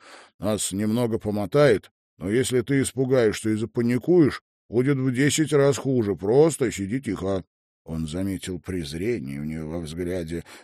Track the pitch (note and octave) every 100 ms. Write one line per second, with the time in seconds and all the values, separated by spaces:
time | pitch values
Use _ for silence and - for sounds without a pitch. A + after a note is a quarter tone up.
0 | - - - - G2 G#2 - F#2+ G#2+ A#2
1 | A#2+ A2 A2 G#2 G2+ C#3+ D3 G2 - _
2 | _ - F2 A2+ A#2+ B2 A2 C#3 B2+ -
3 | C3 C3 A2 - A2 G#2+ A2 - A#2 B2
4 | - F3 C#3+ - _ _ _ A2 B2+ C#3
5 | C3 B2 D3 C#3+ D3+ D3+ C#3 C#3+ C3+ B2+
6 | G#2+ F3+ G2 C3 E3 C#3+ A#2+ - G2 B2
7 | B2 E2 F#2 G2 - _ _ _ - D#2+
8 | D#2+ E2+ G2 F#2 - F2+ - F#2 D2+ D#2+
9 | G#2 A#2 C2 C#2 D2+ D#2+ D#2 E2+ D#2 E2
10 | F2 F#2 E2 E2+ - -